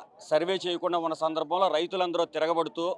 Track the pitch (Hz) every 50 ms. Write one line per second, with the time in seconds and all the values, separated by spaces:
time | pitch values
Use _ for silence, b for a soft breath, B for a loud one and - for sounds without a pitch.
0 | - - _ - - - 156 156 170 175 190 180 - 180 175 165 170 180 175 170
1 | 165 165 160 - 160 160 160 160 160 147 170 185 190 180 151 151 175 170 190 185
2 | 180 175 165 170 170 - - 156 156 160 170 165 165 156 - 165 165 180 190